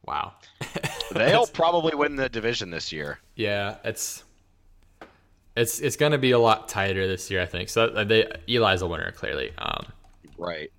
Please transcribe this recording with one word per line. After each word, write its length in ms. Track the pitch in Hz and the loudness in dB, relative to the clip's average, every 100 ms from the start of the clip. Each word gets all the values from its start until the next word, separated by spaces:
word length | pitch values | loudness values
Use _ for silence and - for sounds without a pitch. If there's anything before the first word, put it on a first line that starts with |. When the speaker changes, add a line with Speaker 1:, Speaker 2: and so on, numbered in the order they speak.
| - | -6
Speaker 1:
Wow. 280 | 76 - - - _ | -6 -6 -10 -20 _
<laughs> 520 | - - - - - | -10 -8 -8 -8 -6
Speaker 2:
They'll 280 | - 110 208 233 | 2 4 6 4
Speaker 1:
That's 40 | |
Speaker 2:
probably 440 | - 165 175 160 151 | 2 2 4 2 2
win 200 | 147 143 | 0 0
the 140 | 131 | -2
division 400 | 113 110 117 98 | 0 -2 -2 -4
this 220 | 82 - | -8 -8
year. 260 | 80 73 71 _ - | -8 -8 -8 _ -6
Speaker 1:
Yeah, 420 | 104 101 101 107 | -4 -2 -4 -6
it's, 400 | 117 113 - - - _ _ _ _ _ _ _ - _ _ _ _ - | -8 -6 -8 -10 -18 _ _ _ _ _ _ _ -20 _ _ _ _ -2
it's, 240 | 117 - | -2 0
it's 160 | 139 - | -4 2
gonna 220 | 151 147 | 2 4
be 120 | 131 | 4
a 60 | 123 | 6
lot 280 | 113 107 - | 6 4 0
tighter 400 | 107 98 95 95 | -2 0 0 0
this 240 | 92 - | -2 -2
year, 100 | 95 | -2
I 60 | 90 | -2
think. 220 | 90 92 | -4 -2
So, 160 | - 117 | 2 2
uh, 180 | 107 | 2
they, 280 | 104 110 - - - | 4 4 4 -2 -2
Eli's 340 | 120 107 92 | 2 4 4
a 40 | 90 | 0
winner, 240 | 82 62 | -4 -6
clearly. 400 | - - 69 60 - | -8 -6 -4 -6 -6
Um, 300 | - - - - - _ - - | -6 -6 -8 -16 -20 _ -20 -10
Speaker 2:
Right. 340 | 87 82 78 | -8 -8 -12